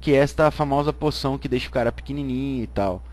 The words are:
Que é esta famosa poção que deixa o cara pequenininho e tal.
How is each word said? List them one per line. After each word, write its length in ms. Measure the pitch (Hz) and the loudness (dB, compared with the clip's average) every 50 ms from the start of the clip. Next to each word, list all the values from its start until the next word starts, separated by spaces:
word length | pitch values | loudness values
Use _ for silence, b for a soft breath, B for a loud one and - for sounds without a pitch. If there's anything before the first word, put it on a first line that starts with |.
Que 120 | - 156 139 | 0 4 6
é 40 | |
esta 320 | 135 143 139 - - 156 151 | 6 6 4 4 4 4 4
famosa 440 | - - 151 139 139 143 143 151 151 | 4 2 0 2 2 2 2 0 0
poção 440 | - 156 151 - - - 135 135 | 0 -2 -2 -2 -2 -2 -2 -2
que 120 | 139 - 135 | -2 -2 -2
deixa 180 | 123 123 - | -2 -2 -2
o 40 | - | -2
cara 200 | - 127 117 120 | -2 0 0 0
pequenininho 720 | - - - - 139 147 139 131 127 131 135 139 135 123 110 | -2 -4 -6 -8 -6 -6 -4 -4 -4 -4 -2 -4 -4 -4 -6
e 40 | |
tal. 360 | - - 101 98 98 90 - - b | -4 -2 -2 0 0 -2 -4 -8 b